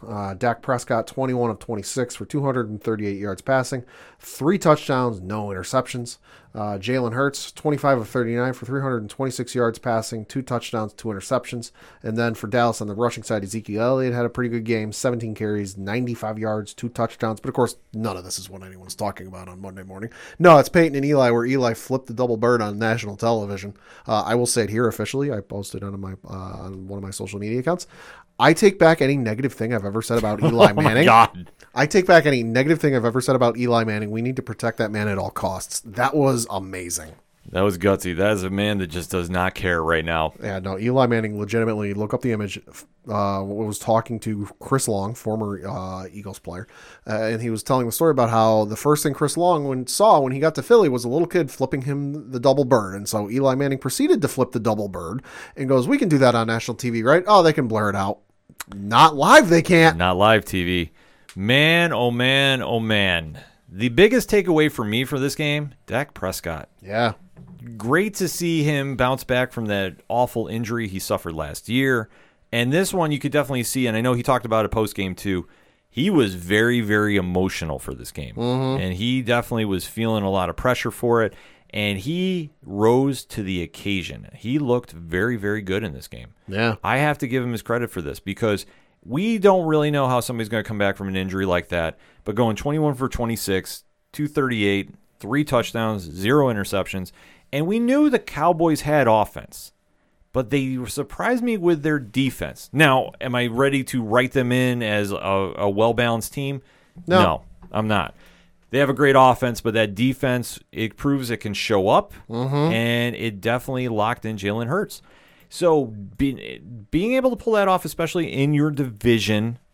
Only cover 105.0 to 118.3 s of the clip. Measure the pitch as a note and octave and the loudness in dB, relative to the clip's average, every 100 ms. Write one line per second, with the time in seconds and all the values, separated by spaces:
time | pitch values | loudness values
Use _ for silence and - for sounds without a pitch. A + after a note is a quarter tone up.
105 | G2+ G2 F#2+ G2 F#2+ - G2+ G2 A#2 A#2 | -2 -2 -2 0 -2 -2 -2 2 2 2
106 | A#2+ A2+ - C#3 C#3 C#3 - _ _ - | 0 0 -4 -8 -6 -8 -12 _ _ -10
107 | - F3+ F#2 C#2 - - - - G#2+ G#2 | 2 4 4 2 -6 -20 -8 -4 0 0
108 | D2+ - - _ _ _ - C3 C#3 B2+ | -2 -10 -20 _ _ _ -4 0 0 2
109 | C#3+ C3+ C3 A#2 B2+ A2 A#2 A2 G#2+ G2 | 6 8 8 6 0 -2 -2 0 0 0
110 | B2+ B2+ C3 B2 A#2 - _ - A2 - | 0 0 0 -2 -4 -12 _ -6 -6 -4
111 | C#3+ C#3 A#2+ A2 A2 G2 - G#2 F#2+ D#3+ | -2 -2 -2 -6 -6 -4 0 2 4 2
112 | - - - A#2 C3 C#3+ D#3 A2+ A#2 A#2+ | 2 -10 -10 -6 -2 0 0 0 0 0
113 | A#2+ A2 A2+ G2+ A2+ B2 - B2+ B2+ G#2+ | -2 -4 -6 -4 -2 -2 -2 -4 -2 0
114 | G#2+ B2 A2 G#2+ G2 A2 A#2 F3+ G3+ - | 0 -2 -6 -4 -4 -4 -2 -4 -4 -10
115 | _ _ _ _ _ - F3 D#3 B2 G#2 | _ _ _ _ _ 0 2 4 0 -8
116 | G2 - C#3 A#2 G#1+ A#1+ D#2+ A#2 G#2 D#3 | -10 -2 -2 -2 -12 -16 -16 -18 -2 0
117 | A3 C4 B3+ A#3 - G#3+ G3 F#3 D#3 - | 2 2 0 0 0 2 4 2 -2 -4
118 | E3 F3+ D#3+ | -2 -2 -2